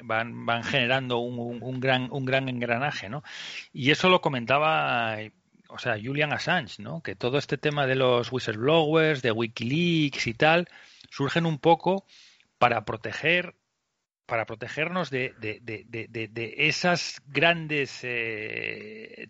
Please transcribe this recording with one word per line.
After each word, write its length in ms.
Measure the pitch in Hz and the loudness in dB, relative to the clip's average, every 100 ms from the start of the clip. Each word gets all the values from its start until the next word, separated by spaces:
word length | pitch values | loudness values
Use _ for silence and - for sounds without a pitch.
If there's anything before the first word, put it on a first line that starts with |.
van, 420 | 120 110 117 117 117 | -4 -2 -2 -4 -2
van 180 | 117 | -2
generando 540 | 117 143 120 135 127 120 | 0 0 2 2 0 -2
un, 200 | 120 123 | -2 -4
un, 240 | 120 120 | -6 -6
un 180 | 120 131 | -8 -2
gran, 280 | 131 127 127 | 2 2 0
un 140 | 143 | -4
gran 240 | 127 131 135 | 0 0 0
engranaje, 640 | 123 120 120 143 - 95 | -4 -2 0 -2 -4 -8
¿no? 120 | 135 - - - - - | -10 -10 -14 -12 -14 -12
Y 160 | 160 131 | -2 2
eso 180 | 151 185 | 4 6
lo 120 | 180 | 6
comentaba, 960 | 160 135 117 139 156 156 143 123 113 107 107 - _ _ _ | 4 -2 2 2 4 2 2 0 0 -4 -8 -14 _ _ _
o 100 | 120 | -6
sea, 180 | 123 107 | -2 -2
Julian 320 | 113 143 151 | -2 -2 0
Assange, 480 | 127 - 175 110 - | 0 0 0 -2 -10
¿no? 200 | 104 160 | -10 -8
Que 140 | - 95 | -8 -4
todo 220 | 123 139 | 0 0
este 180 | - 143 | -2 -2
tema 300 | 156 147 131 | 0 0 2
de 80 | |
los 360 | 131 131 120 117 | 4 4 4 2
whistleblowers, 920 | 127 - 107 127 165 151 160 156 143 | -4 -4 0 4 4 6 4 4 2
de 80 | 123 | 0
Wikileaks 920 | 110 117 - 117 151 175 165 147 - - | 0 -2 -2 -2 2 2 2 2 0 -4
y 80 | |
tal, 340 | 110 151 165 175 - - - - | 2 4 4 2 -10 -20 -20 -18
surgen 380 | - 139 170 165 | -4 0 2 2
un 120 | 151 | 4
poco 460 | 160 165 175 196 - - - _ _ _ | 6 6 4 -2 -4 -20 -20 _ _ _
para 260 | 120 117 | 4 4
proteger, 720 | 104 113 110 - 147 175 175 - _ _ _ _ _ _ - | -2 -6 -8 -2 2 2 0 -12 _ _ _ _ _ _ -4
para 180 | 117 | -4
protegernos 640 | 107 110 113 - 160 185 147 | -4 -8 -8 -4 -4 -2 -2
de, 240 | 131 131 - | -2 -4 -6
de, 200 | 110 107 | -8 -8
de, 240 | 117 107 - | -10 -12 -10
de, 200 | 117 110 | -12 -8
de, 200 | 113 107 | -8 -8
de 260 | 113 113 - 151 | -6 -8 0 0
esas 540 | - 180 175 - - - | 2 0 0 -2 -10 -6
grandes, 760 | 139 165 170 156 151 127 - | 2 2 2 -2 -2 -4 -6
eh, 1300 | 123 120 113 110 107 113 113 107 107 110 - - | -6 -4 -4 -6 -8 -6 -6 -8 -12 -16 -16 -18